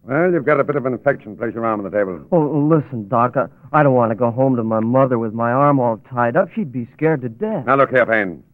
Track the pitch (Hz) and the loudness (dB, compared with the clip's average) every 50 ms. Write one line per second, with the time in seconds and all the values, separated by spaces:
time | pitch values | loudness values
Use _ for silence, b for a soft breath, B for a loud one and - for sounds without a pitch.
0 | _ 113 131 151 175 185 175 165 120 147 151 139 139 - 143 139 120 131 123 110 | _ -4 -2 0 2 2 0 0 2 2 2 2 2 0 -2 -2 -2 -4 -6 0
1 | - 143 135 135 - 107 101 85 117 117 110 113 113 113 110 104 101 92 82 104 | -2 -2 -2 -2 -8 -16 -10 -8 -8 -6 -6 -4 -2 -2 -2 -2 -4 -4 -2 -2
2 | 101 95 90 78 71 - 190 170 151 135 151 147 143 151 165 156 - - 127 113 | -2 -2 -4 -10 -4 0 0 0 2 2 0 0 2 2 2 2 0 -4 -8 -10
3 | 104 98 127 113 120 123 - 139 - - B B B B - 151 151 139 127 123 | -6 -2 0 0 0 2 0 -2 -4 -4 B B B B 0 2 4 4 4 4
4 | 117 110 113 104 123 117 113 123 135 135 131 117 110 110 113 110 110 113 123 131 | 2 2 0 0 -2 -2 0 0 0 0 0 0 -2 -2 -2 0 0 2 2 2
5 | 135 127 127 117 117 110 107 113 117 120 120 135 143 147 143 135 123 120 113 101 | 2 2 2 -2 -2 -4 -4 -2 -2 0 2 4 4 4 4 2 0 0 -2 -4
6 | _ - 123 120 120 117 120 170 196 170 - 226 202 139 117 127 117 - _ - | _ -8 -2 0 0 2 2 0 0 0 -4 -6 -6 -6 -6 -8 -10 -10 _ -2
7 | 151 160 160 139 127 120 113 - 208 220 220 165 120 120 135 139 131 - 123 127 | -2 0 0 -2 -4 -10 -8 -6 -6 -6 -4 -4 0 0 2 2 2 2 2 0
8 | 113 - 113 110 101 92 82 69 - _ | 2 2 2 0 0 -2 -6 -12 -18 _